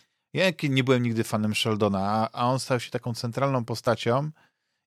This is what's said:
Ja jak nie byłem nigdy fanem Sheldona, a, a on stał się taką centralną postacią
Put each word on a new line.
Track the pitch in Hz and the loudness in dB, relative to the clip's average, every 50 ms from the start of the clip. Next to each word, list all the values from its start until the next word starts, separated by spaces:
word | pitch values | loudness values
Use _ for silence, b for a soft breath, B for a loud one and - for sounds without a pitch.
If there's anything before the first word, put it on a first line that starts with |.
| _ _ _ _ _ _ - | _ _ _ _ _ _ -2
Ja | 139 175 | 0 2
jak | 190 160 - - | 2 0 0 0
nie | 147 131 135 131 | 0 2 2 4
byłem | 123 131 123 120 | 4 4 4 4
nigdy | 120 113 110 110 | 2 0 0 -2
fanem | - - 107 107 107 107 | 0 0 0 0 0 0
Sheldona, | - - 117 110 104 107 104 98 95 | 0 0 0 0 2 2 2 2 2
a, | 95 101 107 110 110 113 - | 0 0 0 0 0 -2 -2
a | - 123 | -2 -2
on | 123 131 131 | 0 0 -2
stał | - - 135 120 | -2 -2 -2 -2
się | - - | -2 -4
taką | - 123 - 123 117 | -8 -8 -6 -6 -8
centralną | - - 120 113 - 135 139 135 127 120 | -6 -6 -6 -4 -2 -2 0 0 -2 -2
postacią | - 117 110 - 123 113 - - 120 120 131 147 151 151 _ _ _ _ _ _ _ _ _ _ | -4 -6 -4 0 0 0 0 0 0 0 0 0 -4 -8 _ _ _ _ _ _ _ _ _ _